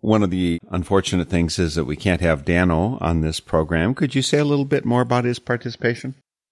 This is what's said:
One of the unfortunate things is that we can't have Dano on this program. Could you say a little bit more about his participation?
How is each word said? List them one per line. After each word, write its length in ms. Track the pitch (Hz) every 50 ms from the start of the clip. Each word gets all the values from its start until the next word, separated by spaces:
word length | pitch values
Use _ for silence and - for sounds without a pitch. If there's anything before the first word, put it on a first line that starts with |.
One 200 | - 104 107 110
of 100 | 104 92
the 280 | 87 92 90 87 82 85 - -
unfortunate 600 | - 90 87 - 98 98 92 - - 90 85 -
things 300 | 95 87 85 82 - -
is 160 | 90 82 76
that 100 | 85 76
we 100 | 64 76
can't 240 | 73 - 101 90 73
have 240 | - 85 80 76 71
Dano 540 | - 85 87 92 90 82 80 90 107 131 -
on 220 | - 80 85 82
this 180 | 78 78 78 -
program. 560 | - - - 82 80 73 85 80 82 104 135
Could 200 | - 165 135 -
you 60 | 135
say 180 | 131 - - 147
a 60 | 147
little 200 | 143 143 143 139
bit 180 | 135 151 143 -
more 180 | - 117 123
about 220 | 123 120 123 123 120
his 160 | 123 120 -
participation? 760 | _ - 123 120 - 127 117 - - 123 120 117 - 131 135 _ _ _ _ _ _ _